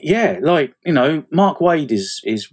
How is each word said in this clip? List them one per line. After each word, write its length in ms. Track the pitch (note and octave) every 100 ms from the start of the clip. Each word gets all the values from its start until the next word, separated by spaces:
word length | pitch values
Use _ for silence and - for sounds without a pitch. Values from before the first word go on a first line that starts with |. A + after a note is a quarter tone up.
Yeah. 360 | D#3 A3 G3+ F3
Like, 340 | D3 F3 C3+ _ F3
you 80 |
know, 300 | C#3+ C3+ D#3+ -
Mark 260 | E3 G3 F#3+
Waid 320 | F3+ E3 C3
is, 300 | G#2+ F#2+ -
is 260 | G#2 A2 -